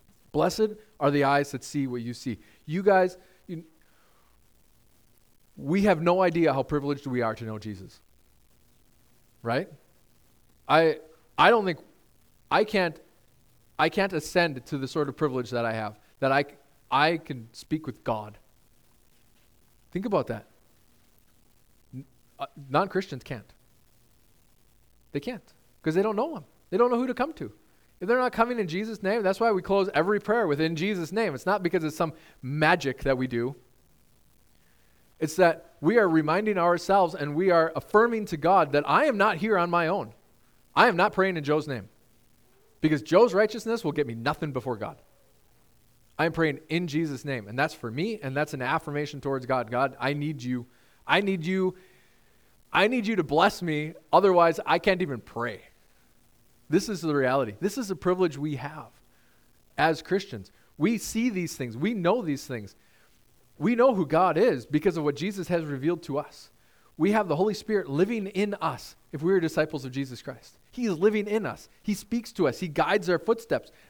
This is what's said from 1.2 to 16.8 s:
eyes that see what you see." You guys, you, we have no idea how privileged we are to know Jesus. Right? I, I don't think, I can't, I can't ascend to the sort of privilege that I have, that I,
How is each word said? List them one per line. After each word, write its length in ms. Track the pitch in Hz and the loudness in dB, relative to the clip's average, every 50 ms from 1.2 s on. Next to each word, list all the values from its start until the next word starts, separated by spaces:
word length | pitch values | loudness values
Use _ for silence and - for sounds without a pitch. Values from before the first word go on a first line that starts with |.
| 139 | 4
eyes 280 | 135 143 143 143 143 | 4 4 2 0 -2
that 120 | - 120 - | -6 -12 -10
see 240 | - - 143 135 | -6 -4 -4 -4
what 140 | 127 123 120 | -4 -4 -6
you 120 | 117 123 117 | -8 -8 -10
see." 240 | - - 131 104 - - _ _ _ - | -8 -8 -8 -8 -8 -10 _ _ _ -10
You 180 | 147 156 196 190 | -6 -4 2 4
guys, 340 | 208 190 185 185 185 185 - - _ _ _ _ | 6 6 6 4 2 -2 -8 -20 _ _ _ _
you, 160 | - 170 160 - _ _ _ _ _ _ _ _ _ _ _ _ _ _ _ _ _ _ _ _ _ _ _ _ _ _ _ _ _ _ _ _ _ _ _ _ _ - | -14 -14 -14 -14 _ _ _ _ _ _ _ _ _ _ _ _ _ _ _ _ _ _ _ _ _ _ _ _ _ _ _ _ _ _ _ _ _ _ _ _ _ -16
we 280 | - 139 139 180 202 202 | -8 -4 -2 0 2 4
have 180 | 208 175 156 | 2 2 2
no 200 | 165 170 180 190 | 2 2 2 4
idea 320 | 185 175 156 175 160 151 131 | 2 2 2 2 2 2 2
how 100 | 135 127 | 0 -2
privileged 440 | - 147 147 143 143 143 - - | -2 -2 -2 -2 -2 -4 -4 -4
we 140 | 139 123 123 | -4 -2 -2
are 120 | 117 110 110 | -2 -2 -2
to 120 | 113 117 | -6 -8
know 120 | 110 110 | -10 -10
Jesus. 440 | 104 107 110 101 92 95 85 - - _ _ _ _ _ _ _ _ _ _ _ _ _ _ _ _ _ _ _ _ _ _ _ _ _ _ _ _ | -10 -10 -12 -12 -12 -14 -20 -20 -20 _ _ _ _ _ _ _ _ _ _ _ _ _ _ _ _ _ _ _ _ _ _ _ _ _ _ _ _
Right? 280 | - 117 120 143 202 - 147 - _ _ _ _ _ _ _ _ _ _ _ _ _ _ _ _ _ | -4 -2 -2 -2 -4 -6 -12 -20 _ _ _ _ _ _ _ _ _ _ _ _ _ _ _ _ _
I, 320 | - 147 160 165 160 151 156 - - - _ _ _ - | 2 4 4 4 4 2 -2 -8 -20 -20 _ _ _ 2
I 120 | 143 156 202 | 4 6 6
don't 140 | 233 220 196 | 6 6 2
think, 160 | 185 151 - - _ _ _ _ _ _ _ _ _ _ _ _ - | 0 -4 -6 -10 _ _ _ _ _ _ _ _ _ _ _ _ 0
I 140 | 143 - - | 2 2 2
can't, 340 | - 208 190 180 165 147 - - _ _ _ _ _ _ _ _ _ _ _ _ _ _ - | 2 0 0 0 0 -4 -8 -20 _ _ _ _ _ _ _ _ _ _ _ _ _ _ 0
I 80 | 156 | 0
can't 240 | 165 - 202 196 190 | 0 2 0 -2 0
ascend 540 | 180 151 - - - 180 170 160 135 123 - | -2 -4 -4 -2 0 2 2 0 -2 -6 -10
to 120 | - 151 | -8 -6
the 100 | 135 131 123 | -6 -6 -4
sort 180 | - 160 147 | -4 -4 -4
of 80 | 143 - | -4 -2
privilege 360 | - 156 143 127 127 120 104 | -2 -2 -2 -2 -4 -6 -4
that 120 | 123 117 117 | -4 -4 -2
I 80 | 113 | -2
have, 260 | 110 110 107 104 107 _ _ _ _ - | -4 -4 -6 -8 -10 _ _ _ _ -2
that 140 | 139 135 135 | 0 2 2
I, 100 | 143 143 - - - _ _ _ _ | 2 0 -2 -8 -20 _ _ _ _